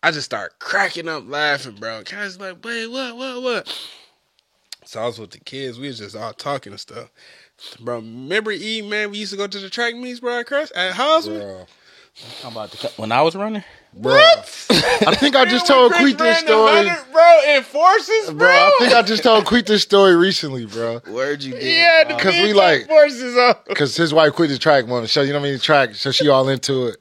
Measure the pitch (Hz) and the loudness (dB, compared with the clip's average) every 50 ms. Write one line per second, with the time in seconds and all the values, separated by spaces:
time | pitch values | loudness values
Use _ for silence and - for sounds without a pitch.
0 | - 165 160 147 131 - - 107 98 85 _ _ - - - 196 196 180 - 175 | -2 -4 -4 -4 -10 -10 -10 -10 -10 -12 _ _ -12 -8 -4 -4 -4 -4 -6 -10
1 | 160 165 160 147 107 107 139 147 151 147 143 143 135 135 104 101 110 113 113 110 | -12 -10 -12 -12 -12 -10 -8 -6 -4 -4 -4 -4 -8 -14 -18 -14 -14 -14 -14 -14
2 | 110 - 185 202 208 196 180 180 202 190 180 175 _ 226 233 233 226 226 240 262 | -16 -16 -14 -12 -12 -12 -12 -14 -16 -18 -18 _ _ -12 -12 -10 -12 -10 -12 -12
3 | 269 247 233 240 262 269 254 247 254 254 240 202 - - - - - - - _ | -12 -12 -12 -14 -14 -14 -12 -10 -6 -6 -6 -6 -8 -10 -16 -18 -18 -20 -20 _
4 | _ _ _ _ _ _ _ _ _ _ _ _ _ _ - _ _ - - 113 | _ _ _ _ _ _ _ _ _ _ _ _ _ _ -20 _ _ -18 -12 -8
5 | 113 123 113 113 110 92 - - _ - - 135 135 131 117 117 135 143 131 113 | -8 -8 -8 -10 -18 -20 -20 -20 _ -18 -14 -12 -12 -12 -12 -12 -14 -14 -14 -14
6 | 104 98 101 107 110 113 107 - - 147 143 131 - 104 101 101 - _ - 117 | -16 -16 -14 -14 -14 -14 -14 -12 -10 -8 -8 -8 -10 -14 -20 -20 -20 _ -18 -20
7 | 117 _ _ _ _ _ _ _ _ _ _ _ - - - _ 117 120 120 117 | -20 _ _ _ _ _ _ _ _ _ _ _ -20 -20 -20 _ -12 -10 -10 -10
8 | 110 113 113 123 131 139 180 214 220 220 208 165 190 220 220 220 208 202 208 214 | -12 -16 -18 -18 -12 -6 -6 -4 -4 -4 -8 -8 -8 -10 -10 -10 -8 -8 -6 -6
9 | 214 208 202 208 214 190 202 196 202 202 196 202 196 190 - - 240 233 233 240 | -6 -6 -8 -10 -12 -12 -8 -10 -10 -10 -10 -14 -14 -12 -8 -6 -6 -6 -6 -8
10 | 247 247 247 240 247 240 240 240 233 - 285 277 311 277 - 180 180 185 180 190 | -12 -14 -14 -10 -8 -8 -6 -6 -8 -6 -6 -6 -6 -6 -6 -6 -6 -6 -4 -4
11 | 254 294 320 320 320 - - 208 208 196 190 185 180 _ _ _ _ _ _ _ | 0 2 2 2 0 -2 -10 -10 -12 -14 -16 -18 -20 _ _ _ _ _ _ _
12 | _ _ _ - - 117 110 - - 127 110 113 107 101 - - - 120 - - | _ _ _ -20 -20 -20 -20 -18 -16 -14 -12 -12 -12 -12 -14 -12 -12 -12 -10 -10
13 | 110 107 113 127 151 165 165 190 202 214 220 208 - - - _ _ _ _ - | -6 -2 0 2 2 2 0 -4 -8 -8 -8 -10 -12 -14 -20 _ _ _ _ -6
14 | 107 - - 554 622 659 659 - - - - - - - 233 165 151 - - 233 | -2 2 4 6 8 6 6 4 0 -16 -18 -20 -2 0 0 0 2 0 0 0
15 | 208 202 196 - 262 294 262 277 262 - - - - - 277 262 247 240 339 349 | 2 0 2 2 0 2 2 2 2 2 2 -2 2 2 4 6 6 4 4 4
16 | 269 277 240 185 320 330 330 330 320 320 - 220 220 277 311 330 339 302 349 320 | 2 2 2 2 0 0 2 0 2 2 2 4 4 4 4 4 2 0 -4 -6
17 | 269 254 269 320 330 349 339 320 269 294 294 277 233 - - 285 330 359 392 440 | -10 -2 4 6 8 8 8 8 6 4 2 0 0 -4 -4 2 4 4 4 2
18 | 320 - 440 453 415 - 302 - 480 539 523 571 698 587 587 508 480 247 262 240 | 0 0 -2 -2 -2 -4 -2 2 4 4 6 6 6 4 4 4 4 4 4 4
19 | 220 185 220 214 - 247 226 220 196 - 220 240 202 202 214 202 - - 196 196 | 2 2 -2 0 2 4 4 4 2 2 0 0 2 2 0 0 0 2 4 4
20 | 196 190 175 170 175 190 185 - - 151 131 127 117 104 98 113 117 117 117 117 | 6 6 6 4 4 2 0 -4 -6 -8 -10 -10 -12 -12 -10 -8 -8 -6 -8 -10
21 | _ 85 104 120 131 143 147 147 - - 254 - - - 339 330 339 339 330 320 | _ -12 -8 -6 -6 -6 -6 -8 -10 -14 -12 -8 -6 -2 0 4 4 4 6 4
22 | 311 302 302 294 - 190 185 175 196 208 208 196 190 180 156 131 113 - 311 311 | 4 2 0 -2 0 0 2 2 0 2 4 4 4 4 4 2 0 4 6 6
23 | 294 294 269 233 254 247 240 247 247 247 - - _ - 196 - 151 135 - - | 6 6 2 -8 -10 -4 0 2 4 4 2 0 _ -10 -4 -2 -2 -2 0 -2
24 | 170 160 143 160 156 147 - - 170 151 139 120 - 160 147 139 120 110 123 123 | -2 2 4 4 4 4 2 0 -2 -2 -2 -2 2 2 4 4 2 0 -4 -6
25 | 113 107 - 147 143 139 143 147 143 143 139 127 - - 156 143 135 117 104 101 | -4 -2 -2 0 0 0 -2 -4 -4 -4 -6 -6 -2 2 2 2 2 0 -4 -8
26 | - 139 123 - 165 147 139 131 131 135 139 127 - - 139 131 127 117 98 - | -8 -4 -4 0 2 2 2 2 2 0 -2 -4 -4 -4 -4 -2 -4 -4 -6 -10